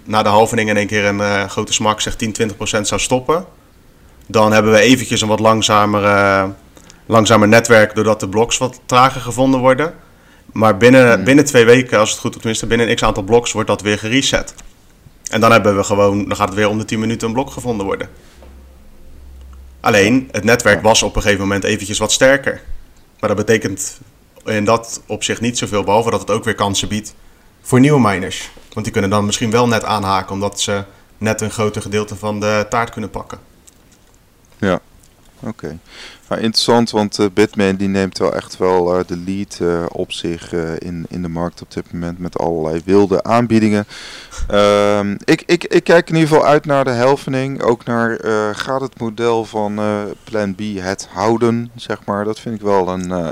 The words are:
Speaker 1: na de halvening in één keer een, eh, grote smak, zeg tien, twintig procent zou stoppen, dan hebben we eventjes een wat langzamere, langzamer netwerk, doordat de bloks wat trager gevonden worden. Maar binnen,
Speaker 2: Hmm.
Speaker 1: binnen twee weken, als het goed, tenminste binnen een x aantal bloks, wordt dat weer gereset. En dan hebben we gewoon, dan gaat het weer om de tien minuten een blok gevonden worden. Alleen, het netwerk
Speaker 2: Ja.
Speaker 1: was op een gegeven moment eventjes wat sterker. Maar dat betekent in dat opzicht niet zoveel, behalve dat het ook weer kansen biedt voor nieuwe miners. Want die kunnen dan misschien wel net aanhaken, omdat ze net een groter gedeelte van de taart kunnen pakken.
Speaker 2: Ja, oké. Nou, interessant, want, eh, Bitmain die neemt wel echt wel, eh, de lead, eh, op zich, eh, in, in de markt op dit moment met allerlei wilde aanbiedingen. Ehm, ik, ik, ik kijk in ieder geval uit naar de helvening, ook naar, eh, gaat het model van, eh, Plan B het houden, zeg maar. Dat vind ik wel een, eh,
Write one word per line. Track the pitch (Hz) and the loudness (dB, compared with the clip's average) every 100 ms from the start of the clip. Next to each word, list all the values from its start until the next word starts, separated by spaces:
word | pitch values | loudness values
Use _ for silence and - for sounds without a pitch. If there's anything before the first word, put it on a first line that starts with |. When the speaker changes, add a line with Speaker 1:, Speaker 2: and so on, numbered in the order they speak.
Speaker 1:
na | - 107 | -4 0
de | 104 | 2
halvening | 104 110 117 107 | 4 4 2 0
in | 104 | 0
één | 101 | -2
keer | 107 101 | 0 0
een, | 101 | 0
eh, | 104 101 98 | 0 -2 -2
grote | - 107 | -6 -4
smak, | - 107 107 | -2 0 -2
zeg | - - | -4 -6
tien, | 113 | -6
twintig | 104 110 98 | -4 -4 -4
procent | 107 110 104 | -4 -4 -2
zou | 101 | -4
stoppen, | - 127 127 160 185 - _ _ _ _ - - - | -2 -2 0 -4 -4 -16 _ _ _ _ -20 -20 -4
dan | 110 107 | 2 4
hebben | 107 107 | 4 6
we | 107 | 6
eventjes | 110 127 123 113 | 6 4 0 -4
een | 107 | -2
wat | 107 | 2
langzamere, | 110 110 104 107 104 104 101 101 98 98 98 101 - - - - - | 2 2 2 2 2 2 2 4 4 2 0 -6 -20 -20 -20 -18 0
langzamer | 110 107 113 104 | 2 4 4 6
netwerk, | 113 - 113 107 107 | 6 6 6 6 2
doordat | 107 107 | 0 0
de | 98 | -2
bloks | 104 117 - | -2 0 -2
wat | 127 - - | -6 -8 -2
trager | 123 131 131 | 4 4 2
gevonden | 123 113 135 131 | -6 -2 0 2
worden. | 127 131 156 - - _ _ _ - | 2 2 0 -6 -20 _ _ _ -14
Maar | - 110 95 | 0 2 6
binnen, | 120 131 123 | 6 8 6
Speaker 2:
Hmm. | 113 | 4
Speaker 1:
binnen | 92 143 143 | 4 4 4
twee | 127 113 | 4 6
weken, | 127 131 110 | 6 4 2
als | 110 | 0
het | - | -2
goed, | 117 | -8
tenminste | - 117 110 113 | -6 -6 -6 -2
binnen | 113 113 | 0 0
een | 117 | 0
x | |
aantal | 113 107 | 0 -2
bloks, | 98 117 120 | 2 2 2
wordt | 107 107 | -2 -2
dat | 104 | -2
weer | 101 104 | -2 -2
gereset. | 107 127 135 87 - - - _ _ _ - - - | -2 -2 0 -2 -4 -14 -20 _ _ _ -20 -20 -8
En | 110 | 0
dan | 113 | 4
hebben | 113 101 98 | 4 4 2
we | |
gewoon, | 98 101 101 101 101 | 0 2 2 2 -4
dan | 101 | -4
gaat | 104 | -4
het | 98 | 0
weer | 107 | 0
om | 107 | -2
de | 107 | -4
tien | 113 | -4
minuten | 110 113 113 | -4 -4 -4
een | |
blok | 113 139 | -4 -6
gevonden | - 123 110 98 | -8 -6 -6 -4
worden. | - - - - - - - - - - - - - - - - - - - | -6 -10 -18 -20 -20 -20 -20 -20 -20 -20 -20 -20 -20 -20 -20 -20 -20 -20 -6
Alleen, | - 107 101 127 131 | 0 4 4 2 -2
het | 107 | -4
netwerk | 104 120 107 101 | 0 2 4 2
Speaker 2:
Ja. | |
Speaker 1:
was | 107 113 | 4 2
op | 104 - | 0 -2
een | |
gegeven | 107 98 | 0 0
moment | 98 98 | 0 -2
eventjes | 95 107 95 107 | -2 -4 -4 -4
wat | 107 | -2
sterker. | - 131 139 - - - - - _ _ _ | 2 4 2 0 -8 -8 -12 -12 _ _ _
Maar | 107 101 | -4 -2
dat | 104 | 0
betekent | 113 101 98 - - - _ _ _ - | 0 -2 -8 -10 -14 -20 _ _ _ -6
in | 107 104 | -2 0
dat | 113 - - - | 0 -2 -14 -12
opzicht | 107 - 95 | -8 -6 -4
niet | 117 120 | -6 -6
zoveel, | - 101 | -4 -4
behalve | 95 107 117 | 0 0 0
dat | 104 | -2
het | 95 | -2
ook | 95 | -4
weer | 113 101 | -2 -2
kansen | 101 98 98 | -2 -4 -4
biedt | 107 104 - - _ _ _ | -6 -8 -16 -20 _ _ _
voor | - 127 | 0 4
nieuwe | 139 147 | 6 4
miners. | 107 95 92 - - - - | 2 0 -6 -10 -12 -18 -16
Want | - 110 | -10 -6
die | |
kunnen | 107 98 | -2 0
dan | 104 104 | 0 0
misschien | - 117 | -2 0
wel | 117 123 | 2 2
net | 110 | 0
aanhaken, | - 107 98 98 95 | -2 -2 -2 -2 -2
omdat | 98 101 - | -6 -6 -6
ze | - 101 98 - _ - | -4 -4 -6 -16 _ -6
net | 107 107 | -4 -2
een | 107 | -4
groter | - 104 104 | -4 -4 -4
gedeelte | 104 104 104 98 | -6 -6 -6 -8
van | 107 104 | -8 -4
de | 104 107 104 | -2 0 0
taart | 120 117 | -2 -4
kunnen | - 104 | -6 -10
pakken. | 98 - - - _ _ _ _ _ _ _ _ _ _ _ | -10 -12 -16 -20 _ _ _ _ _ _ _ _ _ _ _
Speaker 2:
Ja, | 101 90 - _ _ _ _ _ | -2 -2 -4 _ _ _ _ _
oké. | 117 - 80 80 - - - - - | -14 -12 -12 -14 -16 -20 -20 -18 -8
Nou, | 95 | -4
interessant, | 113 156 - 117 113 | -4 -2 2 2 2
want, | 107 104 - | 0 -2 0
eh, | 104 | 0
Bitmain | 90 107 - 98 95 | 2 0 2 0 0
die | 98 | 0
neemt | 98 92 - | 0 -2 -2
wel | 90 - | -2 -2
echt | - - | -6 -2
wel, | 92 92 87 90 | 0 2 2 0
eh, | 87 | -2
de | 87 90 | -6 -8
lead, | 98 101 - | -8 -8 -4
eh, | 87 85 85 | -2 -2 -4
op | - 92 | -8 -8
zich, | - 85 85 - | -8 -8 -8 -8
eh, | 87 82 80 | -6 -6 -8
in, | 90 85 - | -10 -10 -10
in | 90 | -10
de | 87 | -8
markt | 82 87 - | -6 -6 -8
op | - | -14
dit | - - | -12 -10
moment | 87 85 87 | -10 -10 -8
met | 87 - | -10 -6
allerlei | 82 82 78 82 85 | -4 -2 -4 -4 0
wilde | 98 98 95 | 2 4 0
aanbiedingen. | - 117 120 110 107 104 104 - - - - - - | 0 0 2 2 2 0 -4 -10 -18 -20 -16 -8 -2
Ehm, | 101 104 104 104 104 101 98 | 2 4 4 4 2 0 -4
ik, | - 160 - | -2 -2 0
ik, | 175 | -4
ik | - 175 | 0 0
kijk | - 170 - | 4 2 2
in | 160 | 0
ieder | 156 | 2
geval | 151 - | 4 4
uit | 151 151 | 2 2
naar | 139 | -2
de | 135 | 0
helvening, | 120 127 139 - 131 135 135 | 0 2 0 -2 -4 -4 -2
ook | - 120 - | -2 -2 -2
naar, | 117 117 113 | -2 -2 -2
eh, | - 107 107 | -2 -2 -2
gaat | 104 131 131 | -4 -6 -6
het | 135 - | -6 -8
model | 117 107 117 113 104 | -8 -4 -2 0 -2
van, | 110 104 104 | -6 -6 -4
eh, | 107 104 104 - | -4 -4 -6 -12
Plan | - 107 101 92 | -8 -4 -4 -6
B | 107 98 | -8 -8
het | 90 98 - | -6 -6 -8
houden, | 90 107 117 120 117 117 117 | -4 0 2 0 -2 -6 -12
zeg | - 107 - | -10 -8 -6
maar. | 101 | -4
Dat | 104 110 | -4 -6
vind | - 110 | -8 -6
ik | |
wel | 101 98 90 | 0 0 0
een, | 92 90 | -2 -4
eh, | 90 80 | -6 -6